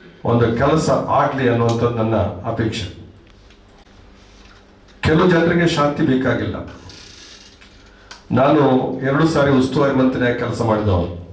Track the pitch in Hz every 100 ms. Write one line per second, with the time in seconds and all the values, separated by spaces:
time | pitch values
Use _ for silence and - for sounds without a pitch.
0 | - - - 117 113 - - 160 - -
1 | - - 143 131 120 117 117 113 117 113
2 | 110 110 90 - 120 117 110 - - -
3 | - - - - - - - - - -
4 | - - - - - - - - - -
5 | - 160 185 165 170 170 165 147 147 143
6 | 143 127 127 113 - - - - - -
7 | - - - - - - - - - -
8 | - - - 117 113 151 131 127 - -
9 | 135 147 160 147 139 131 131 156 139 131
10 | 131 123 120 120 120 110 113 107 104 87
11 | - - -